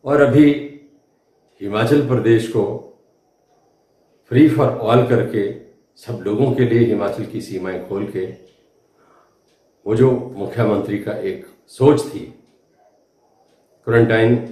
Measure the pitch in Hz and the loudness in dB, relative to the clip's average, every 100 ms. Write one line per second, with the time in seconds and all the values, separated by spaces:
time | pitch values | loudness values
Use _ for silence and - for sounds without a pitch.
0 | 131 143 139 135 147 143 - - _ _ | 0 2 4 6 4 4 -8 -16 _ _
1 | _ _ _ _ _ _ 98 107 120 147 | _ _ _ _ _ _ -6 -2 2 2
2 | 123 123 107 113 - 110 98 - - _ | 2 0 2 2 2 -4 -4 -6 -14 _
3 | _ _ _ _ _ _ _ _ _ _ | _ _ _ _ _ _ _ _ _ _
4 | _ _ _ 123 156 - - - 110 123 | _ _ _ 4 4 4 0 -2 2 2
5 | 120 120 120 110 98 - - _ _ _ | 4 0 0 -4 -4 -8 -18 _ _ _
6 | - 104 101 104 131 123 120 117 117 101 | -14 -8 -6 -2 0 0 2 2 2 0
7 | 101 - 101 104 - 95 92 92 - 101 | -4 -6 -10 -12 -10 -10 -8 -10 -8 -8
8 | 101 95 92 - _ _ _ _ _ _ | -6 -8 -10 -12 _ _ _ _ _ _
9 | _ _ _ _ _ _ _ _ 101 113 | _ _ _ _ _ _ _ _ -4 2
10 | 131 123 - 98 98 120 107 101 101 101 | 2 2 -6 -10 -10 -2 0 0 -2 -6
11 | - 104 98 90 - _ _ - 135 147 | -6 -6 -8 -8 -16 _ _ 2 4 4
12 | - - - - _ _ _ _ _ _ | -2 -10 -14 -20 _ _ _ _ _ _
13 | _ _ _ _ _ _ _ _ - 117 | _ _ _ _ _ _ _ _ -2 2
14 | 117 110 113 120 - | 4 2 2 0 -4